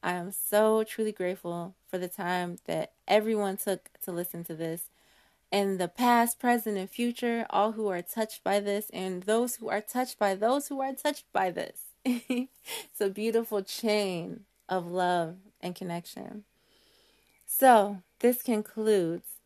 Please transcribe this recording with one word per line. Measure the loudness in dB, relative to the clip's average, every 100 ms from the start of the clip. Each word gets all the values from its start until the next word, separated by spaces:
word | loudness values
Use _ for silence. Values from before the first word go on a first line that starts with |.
I | -2
am | -4 -4
so | -8 2 4 6 4
truly | 2 -2 -4
grateful | 0 -4 -4 -6 -6 -8 -12 _
for | -6
the | -6
time | -4 -2 0 -2 -6 -4
that | -4 -4 _ 4
everyone | 4 4 0 0 -2
took | -4 -4 -6 _
to | -8
listen | -6 -6 -8 -10
to | -6
this. | -6 -6 -10 _ _ _ _ _ _
In | 0 0 0
the | -2
past, | 2 4 6 4 0
present, | 0 2 0 -4
and | -6
future, | -4 -4 -2 -2 -2 0
all | 2 2
who | 0 -4
are | -4
touched | -6 -4 -4 -4
by | 0 0
this, | 0 -2 -4
and | -6 -6 -4
those | 0 2 2 -4
who | -4
are | -4
touched | -2 -4 -4 0
by | 0 2
those | 2 2 -2
who | -4
are | -4
touched | -2 -2 -4 -4
by | 0 0
this. | -2 -8 -10 -20
<laughs> | _ -2
It's | -2 -2 -4 -4 _ -12 -10 -10 -4
a | -2
beautiful | 0 0 0 0 -4
chain | -4 -4 2 2 2 -2 -6 -10 -16 _ -4
of | -4 -2
love | 0 2 2 0 -6 -20 _
and | -10
connection. | -8 -6 -8 -8 -14 -12 -14 -18 _ _ _ _ _ _ _ _ _ -6
So, | 6 10 10 6 -2 _ _
this | 2 2
concludes | -2 -2 -2 -2 2 4 2 -2 -8 -20